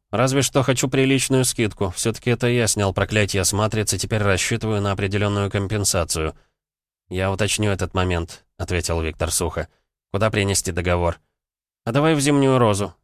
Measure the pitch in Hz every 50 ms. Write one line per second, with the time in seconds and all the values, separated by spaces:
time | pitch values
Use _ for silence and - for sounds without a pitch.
0 | _ _ - 101 123 131 131 139 131 - - 143 127 - 131 127 - 143 131 135
1 | 131 135 135 131 - - 131 131 127 127 - - 117 104 - - 101 95 90 -
2 | - 117 110 - - 123 120 110 - 120 120 120 117 104 - 107 101 98 92 -
3 | 98 90 107 107 104 98 - 98 90 - - 98 107 107 104 110 104 - - 98
4 | - 101 - 107 104 101 95 90 - - 120 110 110 110 110 104 101 101 98 95
5 | 101 98 95 104 101 104 101 101 101 98 - 104 98 92 107 107 101 - - 95
6 | 82 80 - 82 80 78 - - _ _ _ _ _ _ _ _ _ _ _ _
7 | _ _ 92 92 92 95 98 92 107 98 - - 107 104 98 92 98 90 - 95
8 | 92 92 90 87 85 - - - _ _ _ _ 90 - 92 87 85 - 85 82
9 | 80 80 76 - - 82 - - 90 82 - 85 78 - _ _ _ _ _ _
10 | _ _ - 98 104 110 110 107 98 98 98 - - - 85 87 85 90 87 87
11 | 87 85 82 - _ _ _ _ _ _ _ _ _ _ _ _ _ - 117 139
12 | 147 160 160 147 135 147 147 143 139 135 131 127 120 110 104 95 101 92 - _